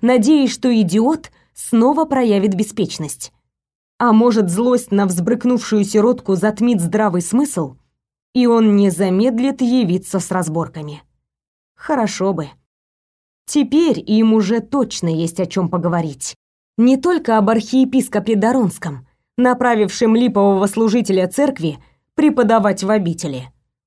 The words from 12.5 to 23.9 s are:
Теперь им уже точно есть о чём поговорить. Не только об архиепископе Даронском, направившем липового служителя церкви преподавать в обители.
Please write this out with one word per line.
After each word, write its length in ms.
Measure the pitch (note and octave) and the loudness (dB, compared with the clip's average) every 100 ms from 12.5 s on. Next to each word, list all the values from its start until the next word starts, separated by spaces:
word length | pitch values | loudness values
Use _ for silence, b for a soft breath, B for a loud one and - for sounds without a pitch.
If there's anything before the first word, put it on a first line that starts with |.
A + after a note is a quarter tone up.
| - _ _ _ _ _ _ _ _ - | -14 _ _ _ _ _ _ _ _ -4
Теперь 560 | D4 B3+ D4 E4+ F#3+ | -2 0 2 2 0
им 300 | - G#3+ A3+ | 0 2 4
уже 240 | A3 F#3+ A#3 | 2 0 -2
точно 480 | A3+ C#4+ B3 - F3 | -2 -4 -4 -4 -4
есть 320 | D#3+ E3 F3+ | -2 -4 -4
о 80 | F3 | -4
чём 220 | G3 E3+ | -4 -2
поговорить. 640 | F3 E3+ E3+ E3 C3+ - - _ _ _ - | -2 -2 -2 -4 -10 -14 -16 _ _ _ 0
Не 180 | A#3+ C4 | 2 2
только 420 | F4 E4+ - A3 | 2 0 0 2
об 120 | G3+ | 2
архиепископе 840 | A3+ G#3+ C4 C4 C4 B3+ G#3 G#3+ G#3+ | 0 0 0 2 0 -2 -4 -2 0
Даронском, 680 | A3 C4 G3 - E3+ C3+ - _ _ - | 0 0 -2 -4 -10 -12 -16 _ _ 0
направившем 800 | B3 B3 B3+ A3+ G3+ - A3+ | 0 2 0 0 0 0 2
липового 500 | A3+ B3 G3+ G3+ F#3+ G3 | 2 2 2 2 2 0
служителя 580 | G#3 A3 G#3 - F#3+ F3+ | 0 0 0 0 0 0
церкви 540 | - C#4+ C4+ D#3+ C#3 b b _ | 0 -2 -2 -6 -8 b b _
преподавать 680 | - D4+ B3 A3+ A3+ G3+ F#3+ | 0 2 2 2 2 2 -2
в 60 | F#3+ | -2
обители. 600 | G#3+ F3 E3 E3 C3 B2+ _ _ _ _ | 0 -2 -4 -8 -10 -14 _ _ _ _